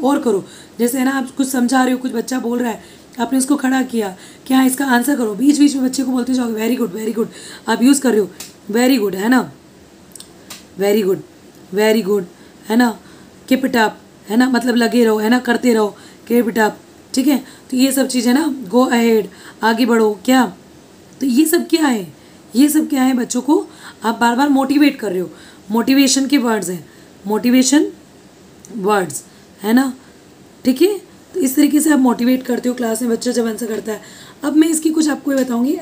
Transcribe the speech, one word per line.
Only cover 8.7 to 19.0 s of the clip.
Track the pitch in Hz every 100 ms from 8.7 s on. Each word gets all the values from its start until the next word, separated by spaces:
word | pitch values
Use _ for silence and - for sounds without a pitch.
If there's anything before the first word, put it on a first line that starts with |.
very | 214 254 269
good, | 202
है | 190 214
ना, | 254 160 - - - - - - - - - - - - -
very | 202 214
good, | 185 170 - - - - -
very | 190 214 226
good, | 185 208 175 - - - -
है | 226
ना, | 240 202 - - - - -
keep | 262
it | 262 240
up, | 214 - - - -
है | 220
ना, | 254
मतलब | 240 247 233
लगे | 226 233
रहो, | 226 214
है | 214
ना, | 247
करते | 240 233 254
रहो, | 220 208 - - - -
keep | 240 240
it | 220
up, | 214 - - - -
ठीक | 240 269
है। | 262 - - -
तो | 254
ये | 269
सब | 269 262
चीज़ | 254 233
है |
ना, | 269 311 262 185
go | 233 262
ahead, | 240